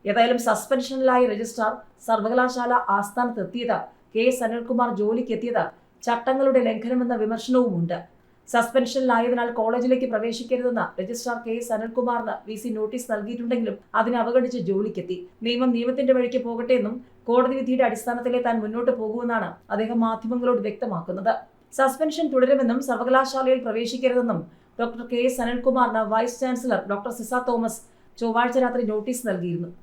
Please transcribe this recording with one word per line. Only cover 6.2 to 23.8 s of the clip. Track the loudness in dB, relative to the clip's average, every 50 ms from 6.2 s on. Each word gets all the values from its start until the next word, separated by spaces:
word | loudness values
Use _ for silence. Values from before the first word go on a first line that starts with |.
| 0 0 0 2 4 4 4 4 4
ലംഘനമെന്ന | 2 0 -2 -2 -2 0 0 0 0 0 -2 0
വിമർശനവുമുണ്ട്. | -2 -2 -4 -2 2 4 4 4 4 2 0 -2 -2 -4 -6 -8 -16 _ _ _ _ _ _ _ 0 0
സസ്പെൻഷനിലായതിനാൽ | 2 2 4 2 0 0 2 0 0 2 4 4 4 4 2 0 0 0 -2 -2
കോളേജിലേക്ക് | 0 0 0 0 0 2 2 2 2 2 0
പ്രവേശിക്കരുതെന്ന് | -2 -2 -2 -2 -4 -6 -2 -2 -2 0 0 0 0 0 -2 -4 -4 -8
രജിസ്ട്രാർ | -8 -6 -8 -6 -6 -6 -6 -6 -4
കെ | -4 -4 -4
എസ് | -4 -4 -4
അനിൽകുമാറിന് | -4 -4 -4 -4 -2 -2 0 -2 -2 -2 -4 -6 -8 -8
വി | -10 -10 -8
സി | -6 -6 -4
നോട്ടീസ് | -4 -4 -4 -4 -8 -4 -4 -4
നൽകിയിട്ടുണ്ടെങ്കിലും | -4 -4 -6 -8 -6 -2 -2 0 0 0 -2 -4 -8 -14 _ -2 0
അതിനെ | 0 2 0 0 0
അവഗണിച്ച് | 2 2 2 2 2 -2 -4 -2 0
ജോലിക്കെത്തി. | 0 0 0 -2 -4 -6 -6 -6 -8 -8 -10 -16 _ _ -4
നിയമം | -2 0 2 2 2 2
നിയമത്തിന്റെ | 2 0 0 0 0 4 4 4
വഴിക്ക് | 4 2 0 0 -2 -2
പോകട്ടെ | -2 -6 -6 2 2 2 2
എന്നും | 2 -2 -4 -8 -12 _ -20 -12 _ 2
കോടതി | 4 4 4 4 0 -2
വിധിയുടെ | 0 0 2 2 2
അടിസ്ഥാനത്തിലേ | 2 2 -2 -4 -4 -4 -2 -2 0 0 0 0
താൻ | 0 0 0 -2
മുന്നോട്ട് | -4 -4 0 0 0 0 0
പോകുമെന്നാണ് | -2 -4 -4 -4 -2 -2 -2 -2 -2 -4 -8 -14 _ -6 -2
അദ്ദേഹം | -2 -2 0 2 2 2
മാധ്യമങ്ങളോട് | 2 0 -2 -4 -4 -4 0 0 2 0 2 0
വ്യക്തമാക്കുന്നത്. | -4 -4 -4 -6 -4 -4 -6 -6 -6 -8 -2 0 0 0 0 -6 _ _ _ _ _ 0 0
സസ്പെൻഷൻ | 2 2 2 0 -2 -2 0 -2 -2 2 4
തുടരുമെന്നും | 4 6 6 6 4 4 2 0 0 0
സർവകലാശാലയിൽ | -2 -2 -2 0 4 4 4 4 2 -2 0 2 2 2 2 2
പ്രവേശിക്കരുതെന്നും | -4 -4 -2